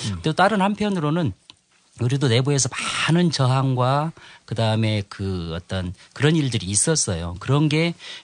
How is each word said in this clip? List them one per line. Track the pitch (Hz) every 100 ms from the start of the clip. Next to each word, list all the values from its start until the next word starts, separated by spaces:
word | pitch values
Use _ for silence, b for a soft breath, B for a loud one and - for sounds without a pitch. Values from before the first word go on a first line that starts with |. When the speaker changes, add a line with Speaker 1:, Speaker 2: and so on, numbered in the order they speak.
| B
Speaker 1:
음. | 92
Speaker 2:
또 | 156
다른 | 156 190 214
한편으로는 | 190 208 208 190 151 165 151 92 - - _ _ _ -
우리도 | 120 135 139
내부에서 | 113 135 143 123 - - - -
많은 | 165 175
저항과 | - 131 131 135 127 123 139 156 B B B -
그다음에 | 117 113 110 110 107 98
그 | - 98 92 82
어떤 | 82 - 95 90 87 B
그런 | - 139
일들이 | 160 139 113 87
있었어요. | 101 - 156 - 87 85 90
그런 | - 139 156
게 | 151 165 165 B B